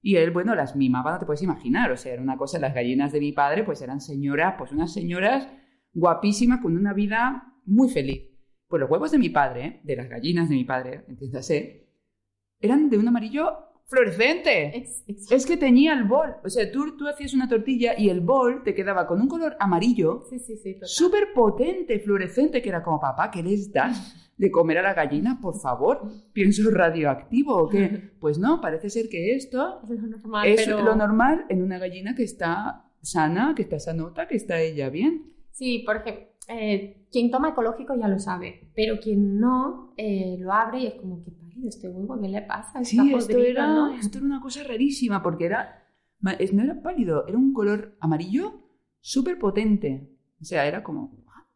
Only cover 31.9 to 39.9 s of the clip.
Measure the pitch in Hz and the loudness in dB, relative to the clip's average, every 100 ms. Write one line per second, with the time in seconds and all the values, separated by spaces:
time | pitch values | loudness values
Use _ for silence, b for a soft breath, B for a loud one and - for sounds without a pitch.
31.9 | 180 202 254 220 - 170 180 220 - _ | -8 -8 -4 -6 -4 -2 -2 -4 -10 _
32.9 | _ - 165 156 175 277 294 196 156 - | _ -4 0 2 2 0 0 -4 -6 -6
33.9 | 165 165 - - 226 - 165 160 147 135 | -6 -6 -8 -4 -4 -2 -2 -2 -2 -4
34.9 | 147 277 330 - - - - 254 233 214 | 0 0 0 -10 -20 -20 -8 -4 -4 -2
35.9 | 214 226 202 - _ - 226 214 196 202 | -4 -4 -12 -18 _ -14 -6 -2 -2 -4
36.9 | - _ 247 240 240 311 - 226 226 - | -16 _ 0 2 2 0 0 -2 -4 -6
37.9 | 262 208 196 196 180 180 - - - 214 | -2 0 0 -2 -8 -10 -16 -10 -2 -2
38.9 | 220 214 202 202 202 240 254 269 - - | -2 0 2 2 2 2 2 0 -6 -14